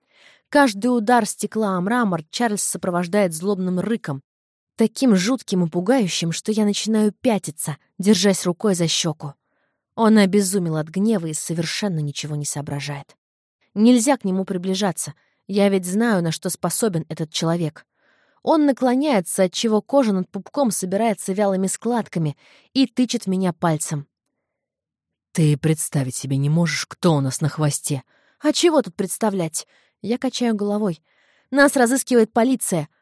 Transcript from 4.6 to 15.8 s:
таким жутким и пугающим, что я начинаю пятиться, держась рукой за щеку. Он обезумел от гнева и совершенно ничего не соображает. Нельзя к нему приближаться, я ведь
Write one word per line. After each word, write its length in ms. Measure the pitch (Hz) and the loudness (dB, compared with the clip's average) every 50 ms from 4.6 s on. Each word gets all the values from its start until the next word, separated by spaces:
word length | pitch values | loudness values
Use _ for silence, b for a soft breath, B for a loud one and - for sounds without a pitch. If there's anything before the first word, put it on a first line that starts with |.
| _ _ _ | _ _ _
таким 400 | - 226 220 - - 269 254 202 | 0 0 0 0 2 2 4 4
жутким 480 | 185 175 226 262 - - - 190 185 175 | 4 4 0 -2 -2 -4 -2 0 0 0
и 40 | 160 | 0
пугающим, 640 | 160 175 180 208 269 269 208 165 - - 170 165 | -2 -2 0 2 2 2 2 0 -2 -4 -4 -4
что 220 | 160 - - 208 | -4 -4 -4 -2
я 120 | 214 220 214 | 0 0 0
начинаю 460 | 208 196 - - 208 220 214 214 208 | 0 0 -2 -2 0 0 2 2 0
пятиться, 640 | - _ - 254 214 185 - 156 - - - - 143 - _ _ _ - | -2 _ 0 0 0 0 -4 -8 -10 -8 -8 -8 -8 -10 _ _ _ -2
держась 480 | 175 202 220 175 190 202 185 - - | 2 4 4 4 4 2 2 2 0
рукой 300 | 180 170 - - 214 185 | -4 -2 0 0 0 0
за 100 | 170 170 | 2 0
щеку. 480 | 160 - - - 165 151 - - 143 - _ _ _ _ _ _ _ _ _ _ _ - | 0 0 -2 -2 -4 -4 -6 -10 -14 -14 _ _ _ _ _ _ _ _ _ _ _ -2
Он 240 | - 226 214 220 214 | 2 4 6 6 6
обезумел 580 | 202 185 185 208 196 180 196 202 175 165 156 | 6 6 4 2 2 2 0 -2 -2 -2 -2
от 120 | 156 151 156 | -4 -4 -4
гнева 380 | 160 185 202 226 226 185 165 | -4 -2 0 0 0 -2 -2
и 80 | 160 156 | -6 -8
совершенно 640 | - - - 165 165 160 - - - 214 202 170 156 | -8 -6 -6 -4 -4 -4 -4 -4 -4 -4 -4 -2 -4
ничего 380 | 151 143 143 - - 147 151 | -4 -6 -6 -8 -8 -8 -6
не 80 | 147 143 | -6 -6
соображает. 720 | - - 147 143 151 139 143 139 143 143 139 - _ _ _ _ _ _ _ _ _ _ _ _ _ - | -6 -6 -8 -8 -6 -8 -8 -8 -8 -10 -10 -12 _ _ _ _ _ _ _ _ _ _ _ _ _ 0
Нельзя 420 | 202 220 240 247 240 220 285 269 | 4 6 6 6 6 4 2 0
к 80 | - - | 0 0
нему 200 | 190 185 190 190 | -2 -2 -2 -4
приближаться, 680 | - 190 180 175 190 190 185 208 185 160 - - 147 - _ _ _ _ _ _ | -4 -6 -6 -4 -4 -2 -2 -2 -2 -2 -4 -8 -10 -12 _ _ _ _ _ _
я 220 | - 202 208 202 202 | -4 0 2 2 4
ведь 160 | 196 190 | 2 2